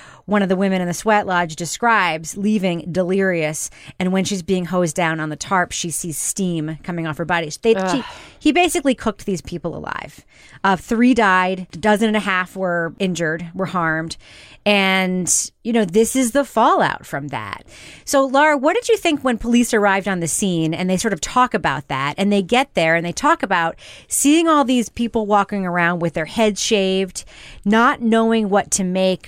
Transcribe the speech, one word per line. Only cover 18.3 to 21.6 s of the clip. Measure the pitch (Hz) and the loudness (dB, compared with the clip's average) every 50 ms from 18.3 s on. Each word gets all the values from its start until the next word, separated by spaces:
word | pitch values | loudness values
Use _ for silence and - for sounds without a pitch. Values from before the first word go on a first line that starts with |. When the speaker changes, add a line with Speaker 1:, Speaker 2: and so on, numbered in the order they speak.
| 247 277 302 311 294 277 | 4 4 4 4 4 2
Speaker 1:
what | 247 311 370 | 2 2 0
did | 480 480 - | 0 2 0
you | 453 - | 0 2
think | - 339 294 277 - | 2 0 0 0 0
when | 254 240 214 | -2 -2 -2
police | - 233 233 240 247 - - | 0 2 4 4 4 4 2
arrived | 214 202 202 190 196 190 202 | 2 2 2 2 2 0 -2
on | 190 175 | -2 -2
the | 165 156 | -2 -2
scene | - - 208 190 175 165 160 156 160 | -2 -2 0 0 0 0 0 0 -2
and | - 185 185 | -2 -2 0
they | 185 175 | 0 0
sort | - 226 196 | 0 -2 -4
of | 156 | -4
talk | - - - 254 254 240 - | -6 -2 0 2 2 2 0
about | 196 | -2